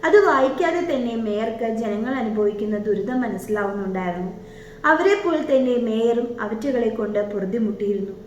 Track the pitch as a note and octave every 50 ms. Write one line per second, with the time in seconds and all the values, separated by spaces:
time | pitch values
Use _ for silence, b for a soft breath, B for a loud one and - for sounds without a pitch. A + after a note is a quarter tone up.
0 | - - - G#4 F#4+ F4 C#4+ C4+ C4 C4 - - F4 E4 E4+ F4 F4 F4 D4 B3+
1 | A#3+ A#3 A3+ A3+ A3+ G#3 G#3 G#3 A3 A#3 A3 A3+ A#3+ A3+ A3 A3 A3+ G#3 G#3 G#3
2 | A3+ B3+ C4+ C4 A#3 G#3+ G3+ G#3+ G#3 G#3 G#3 G#3 - G#3 G#3+ G#3 G#3 A3 G3+ F#3+
3 | F#3+ - B3+ B3+ B3 A3 G3 F#3 - - G#3 G#3 G3+ G3 G3+ G3+ G3 F#3+ F#3 F#3
4 | F#3 F3+ F3 F3 F#3 F#3 - - B B B B B B B B B D4+ D#4+ D#4+
5 | F4+ G4 G4+ G4+ - F4 D#4+ D4+ C4+ - C#4 C4 B3+ B3+ B3 A#3+ A#3 A3 A3 A3+
6 | A3+ A#3 A#3 A#3+ A#3 A#3 - - A3 G#3 A3 G#3+ - C#4+ B3+ A#3+ A3+ A3 G#3+ -
7 | G#3 G3+ G#3 G3+ G3+ G#3 G#3 G3 F#3+ F#3+ G#3 A#3 A3 G3+ - - G#3 G3+ G3+ G3
8 | G3 G3 F#3+ - -